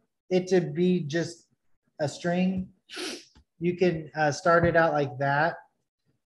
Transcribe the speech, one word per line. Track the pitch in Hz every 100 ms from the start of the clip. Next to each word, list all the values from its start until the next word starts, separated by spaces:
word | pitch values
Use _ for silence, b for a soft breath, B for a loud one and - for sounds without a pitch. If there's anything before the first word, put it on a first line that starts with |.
| _ _ -
it | 185 180
to | 180
be | 151 147 180 180
just | 143 170 156 - _ _ _ _ _ -
a | 143
string, | - 175 180 185 190 - _ _ B 349 B B _ _ -
you | 170 175
can, | 180 160 151
uh, | 156 151
start | 143 175 170 170
it | 165
out | 160
like | 147 135 127
that. | 139 143 165 165 - _ _ _ _ _